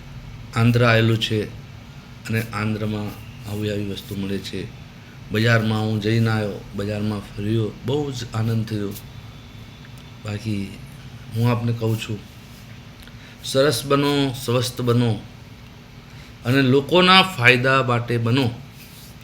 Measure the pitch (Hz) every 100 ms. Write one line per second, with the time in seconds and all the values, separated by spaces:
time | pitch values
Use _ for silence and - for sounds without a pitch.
0 | - - - - - 120 117 117 120 113
1 | 113 113 - 110 - - - - - -
2 | - - - 110 - 101 110 104 107 107
3 | 104 - - - 107 104 107 104 101 95
4 | - 98 98 98 - 95 90 - - -
5 | - - - 107 113 117 110 107 110 110
6 | 104 113 113 110 104 90 - 101 101 104
7 | 107 104 98 - 101 113 104 - 107 143
8 | 143 123 113 113 113 113 110 107 101 104
9 | - - - - - - - - - -
10 | - - 107 104 110 104 98 - - -
11 | - - - 110 117 117 117 113 113 110
12 | - 101 - - - - - - - -
13 | - - - - - 131 147 - 139 139
14 | 143 143 139 123 - 123 117 - 123 117
15 | 120 101 - - - - - - - -
16 | - - - - 117 135 131 139 139 170
17 | 185 190 185 - 120 123 131 135 120 120
18 | 117 120 117 127 120 - - - - -
19 | - -